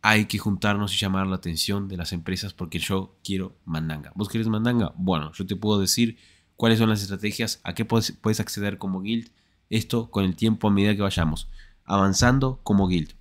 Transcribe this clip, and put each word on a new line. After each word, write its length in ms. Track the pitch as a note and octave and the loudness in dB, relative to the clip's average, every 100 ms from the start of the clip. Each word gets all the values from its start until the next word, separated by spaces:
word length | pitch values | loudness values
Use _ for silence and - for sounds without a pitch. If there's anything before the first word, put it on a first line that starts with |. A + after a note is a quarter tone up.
Hay 240 | G#2+ G#2+ | 6 4
que 140 | G#2+ G#2 | 2 -2
juntarnos 560 | G#2+ F#2+ G#2 G2+ G#2 | -2 0 0 0 -2
y 20 | F#2+ | -2
llamar 300 | G2+ F#2+ F#2+ | 0 0 0
la 100 | F#2 | -2
atención 500 | F2+ D#2+ - G2+ G2 | -4 -4 -2 -2 -4
de 120 | F#2 | -8
las 160 | E2+ | -6
empresas 400 | F#2 E2 F#2 G2+ | -6 -4 -6 -6
porque 240 | - F2 E2+ | -8 -8 -6
yo 400 | - F#2+ F#2 _ | -2 -2 -4 _
quiero 360 | - F#2+ F2+ - - | -6 -6 -6 -12 -6
mandanga. 460 | D#2+ D#2+ D2+ - | -4 -4 -6 -10
¿Vos 160 | - G2+ | -6 -4
querés 180 | A2+ A2+ | -2 0
mandanga? 460 | A2 A#2 A#2+ F#2+ - | 0 2 2 0 -2
Bueno, 340 | F#2 E2+ D2+ | 0 0 -2
yo 100 | - | -8
te 100 | F#2+ | -6
puedo 240 | F#2+ G#2+ G#2 | -2 2 2
decir 380 | F#2+ - A#2 A#2 _ _ _ _ | 2 2 0 -2 _ _ _ _
cuáles 220 | A2+ A2+ | 2 4
son 100 | A2+ | 4
las 140 | G#2+ | 2
estrategias, 580 | G2+ F#2+ G#2+ G#2 A2+ - | -2 -4 -6 -4 -4 -4
a 100 | - | -8
qué 100 | F2 | -6
puedes, 280 | A2 A#2 G#2+ | 0 0 0
puedes 280 | - G#2+ G#2+ | -4 -2 -2
acceder 380 | G#2 - G2+ G2+ | -2 -4 -4 -4
como 240 | G2 F#2+ | -6 -4
guild, 260 | G2 A#2 A#2 _ _ _ _ | -2 -4 -6 _ _ _ _
esto 420 | A2+ A2+ A#2+ A2 | -4 0 -4 -2
con 140 | - | 0
el 120 | F#2+ F2 | 0 2
tiempo 320 | A2+ A2 G#2+ | 2 2 2
a 20 | |
medida 260 | G2+ G2+ G#2 | 4 4 2
que 60 | |
vayamos 480 | G2 F2+ D#2+ D#2 - - - _ | 0 0 0 -2 -6 -14 -18 _
avanzando 760 | - G2 G2 F#2+ A#2+ C3 C3+ B2+ | -2 2 4 4 4 4 0 -4
como 260 | - G2+ F#2+ | 2 2 4
guild. 240 | F2+ D#2 - | 2 -2 -10